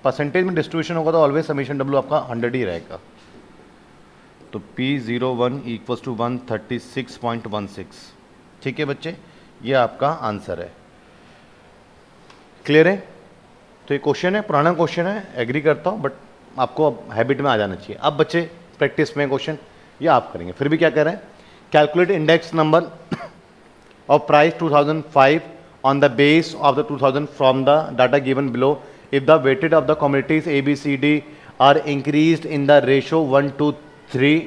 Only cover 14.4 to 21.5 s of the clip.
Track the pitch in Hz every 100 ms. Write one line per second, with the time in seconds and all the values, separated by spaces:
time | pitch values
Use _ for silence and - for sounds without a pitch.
14.4 | 208 151 160 165 165 - 175 208 - 123
15.4 | 120 143 151 143 180 208 139 - - -
16.4 | - - 123 - 156 120 - 104 123 139
17.4 | 143 113 101 90 - 107 151 147 156 170
18.4 | 165 - - - 143 151 151 143 143 135
19.4 | - 151 - - - - 160 131 - 87
20.4 | 87 90 139 160 165 151 151 196 - -
21.4 | -